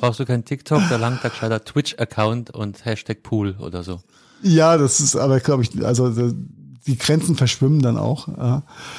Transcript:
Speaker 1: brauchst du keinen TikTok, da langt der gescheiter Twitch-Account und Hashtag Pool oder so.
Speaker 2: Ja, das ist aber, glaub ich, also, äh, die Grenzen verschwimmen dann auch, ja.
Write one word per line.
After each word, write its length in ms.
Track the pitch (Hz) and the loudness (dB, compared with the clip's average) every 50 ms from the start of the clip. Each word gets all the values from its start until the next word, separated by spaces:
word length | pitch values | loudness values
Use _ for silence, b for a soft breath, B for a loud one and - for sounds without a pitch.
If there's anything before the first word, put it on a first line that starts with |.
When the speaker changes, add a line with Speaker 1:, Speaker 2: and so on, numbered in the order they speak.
Speaker 1:
brauchst 200 | 123 123 113 - | 0 -2 0 -2
du 40 | 131 | -2
keinen 200 | - 123 120 113 | -2 -2 -2 -2
TikTok, 340 | - 143 - - - 156 147 185 170 | -6 -8 -10 -2 0 2 2 2 2
da 80 | 123 | 0
langt 260 | 113 113 120 127 120 | 0 0 -2 -2 -4
der 80 | - 117 | -4 -6
gescheiter 320 | - - 113 113 113 107 | -6 -4 -2 -2 -2 -2
Twitch-Account 880 | - - - 147 143 - - - 117 - - 110 107 110 117 120 113 - - | -4 -4 -4 -4 -4 -4 -4 -6 -6 -4 -2 0 0 0 0 -4 -6 -10 -10
und 300 | - 107 101 101 - - | -8 -8 -8 -8 -8 -6
Hashtag 360 | 117 110 - - - 110 - | -6 -6 -6 -6 -8 -10 -10
Pool 340 | - - 117 107 101 98 95 101 | -6 -4 -2 0 0 -2 -4 -6
oder 220 | - 85 90 90 | -10 -10 -10 -8
so. 180 | 85 92 90 90 - b b b b b b b | -8 -8 -10 -12 -14 b b b b b b b
Speaker 2:
Ja, 360 | - 190 160 156 156 165 170 156 | 2 4 6 6 6 6 6 4
das 220 | 143 123 - 151 | 4 2 2 2
ist 160 | 147 151 147 | 0 0 0
aber, 220 | 139 135 139 135 127 | 0 2 2 2 2
glaub 200 | - - 143 127 | 2 2 2 2
ich, 240 | 117 - - 113 110 | 0 -2 -2 -2 -2
also, 240 | 113 120 123 127 123 | 0 2 2 2 2
äh, 240 | 113 117 123 120 117 - 127 - - - - 139 131 - _ | 0 0 0 -2 -2 -4 -10 -14 -16 -20 -20 -20 -20 -8 _
die 100 | 147 127 | -4 -4
Grenzen 400 | 117 - - 156 160 160 175 151 | -2 0 2 2 2 2 0 2
verschwimmen 460 | - 127 117 - - 127 135 156 151 | 2 2 0 2 2 2 2 4 4
dann 160 | 131 117 117 104 | 4 2 2 0
auch, 300 | 104 113 151 - - 156 | 0 -2 -2 -4 -6 -10
ja. 340 | - - 123 120 127 143 - B B B B B B | -8 -4 -2 -2 -2 -2 -4 B B B B B B